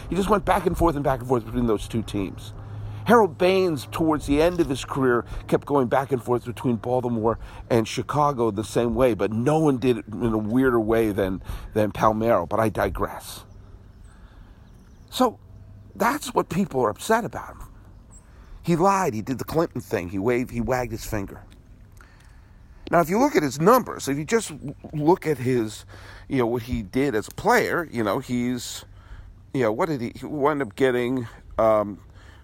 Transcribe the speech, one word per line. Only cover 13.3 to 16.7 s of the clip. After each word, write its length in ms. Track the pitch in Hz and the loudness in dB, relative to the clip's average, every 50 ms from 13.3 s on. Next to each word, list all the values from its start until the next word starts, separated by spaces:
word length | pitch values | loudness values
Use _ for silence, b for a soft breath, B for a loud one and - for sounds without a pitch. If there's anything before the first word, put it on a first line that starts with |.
| - - - - - - - - - - - - - - b b b b b b b b b b b b b b b - - - - - - - | -16 -16 -18 -18 -20 -20 -20 -20 -20 -20 -20 -20 -20 -20 b b b b b b b b b b b b b b b -20 -20 -20 -20 -20 -20 -12
So 300 | - - 254 226 - - - - - - - - - - - - - | 0 0 2 2 0 -4 -14 -20 -20 -20 -20 -20 -20 -20 -20 -20 -4
that's 400 | - 196 233 285 302 - 262 - | 0 0 0 0 -2 -6 -2 -2
what 140 | 180 - - | -2 -2 0
people 340 | 160 180 202 147 | 0 -2 -2 0